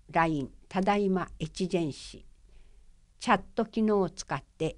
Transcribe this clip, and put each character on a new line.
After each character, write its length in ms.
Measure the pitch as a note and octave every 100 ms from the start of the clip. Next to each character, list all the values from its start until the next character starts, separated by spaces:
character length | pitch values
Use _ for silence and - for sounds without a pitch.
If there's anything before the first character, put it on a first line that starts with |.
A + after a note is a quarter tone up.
| -
ラ 160 | E3 E3
イ 160 | D3+
ン、 80 | C3 - -
た 120 | F#3+
だ 160 | G3 G3+
い 120 | G3
ま 200 | F#3 - -
越 280 | D#3 - F3+
前 220 | F3+ D#3
市。 320 | - - A2 - - - - - - - - - -
チ 100 | -
ャ 80 | G3
ッ 40 | -
ト 100 | - A3
機 160 | A3+
能 180 | G#3+ G#3
を 80 | F3
使 240 | - -
っ 100 | C#3+
て 340 | - - D#3+